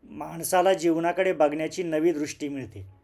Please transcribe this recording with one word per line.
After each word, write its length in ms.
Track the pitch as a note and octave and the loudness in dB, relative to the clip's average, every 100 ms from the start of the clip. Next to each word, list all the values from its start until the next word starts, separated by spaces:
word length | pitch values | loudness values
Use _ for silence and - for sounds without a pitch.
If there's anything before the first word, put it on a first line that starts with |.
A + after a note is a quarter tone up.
माणसाला 680 | - - - E3 E3 F#3 F#3 | -18 -14 -12 -8 0 4 4
जीवनाकडे 600 | F#3 E3+ E3 E3+ F3 F#3+ | 4 2 2 0 0 0
बघण्याची 500 | E3+ D3+ D3+ D#3 C3+ | 4 2 2 -6 -4
नवी 300 | F3 D#3 E3 | -2 2 2
दृष्टी 360 | D3+ D3 - D3+ | 0 -4 -6 -8
मिळते. 380 | C#3 A#2+ G#2 G2 - | -8 -10 -14 -18 -20